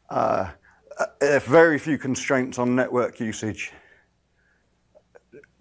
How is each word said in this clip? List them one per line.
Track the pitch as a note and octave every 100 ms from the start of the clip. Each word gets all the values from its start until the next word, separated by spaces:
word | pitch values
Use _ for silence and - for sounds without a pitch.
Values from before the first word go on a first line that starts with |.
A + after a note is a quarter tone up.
| -
Uh, | D#3 - - F#2 - _ _ - -
uh, | - - C#3+ C#3+
very | - D#3 E3 C#3+
few | D#3+ C#3
constraints | C3 B2+ - C3+ C3 B2+
on | B2 B2+
network | B2+ B2 A2+ -
usage | A2+ G#2+ G#2+ G2+ - - _ _ _ _ _ _ _ _ _ _ _ _ _ - _ - - _